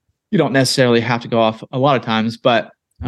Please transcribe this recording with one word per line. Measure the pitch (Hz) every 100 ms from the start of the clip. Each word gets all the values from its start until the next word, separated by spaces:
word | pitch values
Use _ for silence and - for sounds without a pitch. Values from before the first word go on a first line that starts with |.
| _ _ _
you | 196
don't | 143
necessarily | 135 131 - 123 117
have | 110 120
to | 107
go | 113
off | 113 110 -
a | 131
lot | 139 127
of |
times, | 113 110 113 110
but, | 127 113 -
uh, | _ _ _